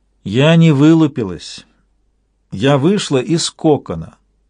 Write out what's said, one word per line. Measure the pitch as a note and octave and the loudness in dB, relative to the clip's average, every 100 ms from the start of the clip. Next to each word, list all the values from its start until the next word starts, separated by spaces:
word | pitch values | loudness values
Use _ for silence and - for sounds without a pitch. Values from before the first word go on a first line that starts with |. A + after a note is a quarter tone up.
| _ _ | _ _
«Я | - A2+ D3+ E3 | -6 0 2 4
не | E3 | 4
вылупилась. | C3+ D3+ E3 D3+ C#3 G2 E2 - - - _ _ _ _ _ _ _ _ | 4 4 4 2 -2 -8 -10 -16 -20 -20 _ _ _ _ _ _ _ _
Я | F#2+ C3 C#3+ | -4 0 0
вышла | D3+ G#3 - C3+ | 0 -2 -2 -4
из | B2 D#3+ - | -2 -4 -6
кокона. | - D#3+ C3+ - E2+ D#2+ - _ _ _ | -4 -2 -2 -4 -12 -12 -20 _ _ _